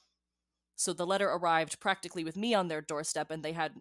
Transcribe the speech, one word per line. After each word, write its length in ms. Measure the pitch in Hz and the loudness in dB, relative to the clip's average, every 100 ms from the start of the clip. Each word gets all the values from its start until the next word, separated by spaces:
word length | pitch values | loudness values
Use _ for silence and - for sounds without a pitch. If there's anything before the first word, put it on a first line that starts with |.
| _ _ _ _ _ _ _ - | _ _ _ _ _ _ _ -4
So 180 | - | -2
the 120 | 175 175 | 0 2
letter 200 | 196 196 | 2 2
arrived 500 | 170 170 160 151 - | 2 4 4 2 -2
practically 420 | 202 190 175 - | -2 -2 -4 -6
with 140 | 160 185 | -4 -2
me 160 | 233 | 2
on 140 | 214 180 | 2 2
their 140 | 156 | -2
doorstep, 500 | 151 151 156 156 151 | -4 -4 -2 -2 -2
and 120 | 160 | -4
they 100 | 151 | -4
had, 200 | 165 156 - | -2 -4 -6